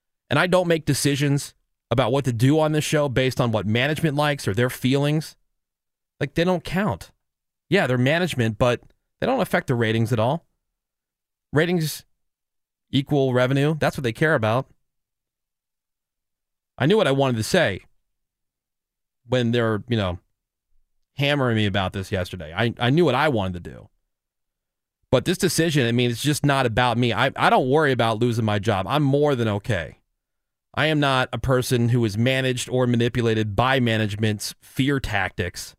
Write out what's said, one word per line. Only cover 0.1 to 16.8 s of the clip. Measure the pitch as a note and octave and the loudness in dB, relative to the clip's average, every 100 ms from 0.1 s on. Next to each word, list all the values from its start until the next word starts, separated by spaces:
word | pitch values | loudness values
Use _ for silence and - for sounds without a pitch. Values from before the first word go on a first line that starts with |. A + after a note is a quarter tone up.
| _ - | _ -4
and | C#3 | 0
I | F3+ | 2
don't | F3+ F3 | 2 2
make | E3 | 0
decisions | D3 C3 C#3+ C3+ D3 C#3+ - _ _ _ - | 0 0 0 0 0 0 -4 _ _ _ -4
about | A#2+ A2+ | 0 2
what | C3+ | 2
to | C3 | 0
do | A#2 B2+ D#3 | 2 4 4
on | D3+ | 4
this | D3+ | 0
show | - D3+ D3 | 0 0 0
based | B2 C3 B2+ | 0 0 0
on | B2 | 0
what | G#2+ G2 | 0 0
management | A2+ C#3 D#3 E3 C#3 | 0 0 0 -2 0
likes | D3+ C#3+ - | 0 -2 -4
or | |
their | G2 B2 | -2 -2
feelings. | - B2+ C#3 C#3+ D3+ - - _ _ _ _ _ _ _ - | 0 0 0 0 -2 -4 -16 _ _ _ _ _ _ _ -10
Like, | C#3+ | -6
they | - | -2
don't | F3 F3+ | 0 0
count. | - F3+ G3+ F#2 - _ _ _ _ _ - | -2 -2 -2 -4 -10 _ _ _ _ _ 0
Yeah, | F#3+ C#3+ | 2 2
they're | B2 | 2
management, | B2+ E3 F3 - A2+ G#2 | 2 2 0 0 -2 2
but | B2 A#2+ _ _ _ - | 0 0 _ _ _ -6
they | G#3 | -2
don't | C4 | -2
affect | F#3 F#3 - | -2 -2 -2
the | |
ratings | A#2+ A2 A2+ A2 | -2 0 0 0
at | A2+ | 0
all. | A2+ E3 _ _ _ _ _ _ _ _ _ _ - | -2 -2 _ _ _ _ _ _ _ _ _ _ -4
Ratings | C#3 E3+ F3+ D3+ - - _ _ _ _ _ _ _ - | 0 2 0 -2 -6 -16 _ _ _ _ _ _ _ -4
equal | C3+ C#3 D3 C3+ | -2 0 0 2
revenue. | B2 B2+ C#3 D3 D#3 | 2 2 2 0 0
That's | C#3+ - | -2 -2
what | |
they | B2 | -4
care | A2+ D#3 | -2 0
about. | D3+ G#2+ A#2+ - _ _ _ _ _ _ _ _ _ _ _ _ _ _ _ _ _ _ _ _ | 2 0 -2 -4 _ _ _ _ _ _ _ _ _ _ _ _ _ _ _ _ _ _ _ _
I | - | -2